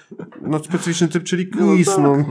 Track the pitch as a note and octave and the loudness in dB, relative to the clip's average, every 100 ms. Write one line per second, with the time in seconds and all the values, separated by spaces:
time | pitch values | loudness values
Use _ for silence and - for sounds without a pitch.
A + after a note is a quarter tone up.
0 | - - - - - D3+ D3+ F3 - E3+ | -20 -18 -18 -12 -4 -4 -4 -4 -4 0
1 | E3 E3+ F3 F3+ F#3 G#3 G3+ F#3+ E3 - | 0 -2 -4 -6 -4 0 2 4 4 4
2 | C#3+ C#3+ D3 | 4 2 0